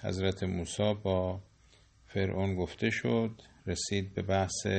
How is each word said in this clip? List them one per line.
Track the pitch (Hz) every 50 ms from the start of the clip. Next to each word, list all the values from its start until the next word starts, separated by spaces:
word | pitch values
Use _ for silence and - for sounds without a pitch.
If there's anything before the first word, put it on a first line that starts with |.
| -
حضرت | 98 92 92 95 95 92 - 98
موسی | 92 90 87 87 - - - 104 107 104 104 -
با | 98 95 92 92 92 92 98 - - _ _ - - - - - - _ - -
فرعون | - - 101 98 95 95 92 95 98 95
گفته | 90 87 87 - - 117 113
شد، | 110 - - 123 117 113 113 113 113 - - - - - -
رسید | 95 87 - - - 101 101 95 98 -
به | 98 95
بحث | 98 98 95 95 92 - - - 104 98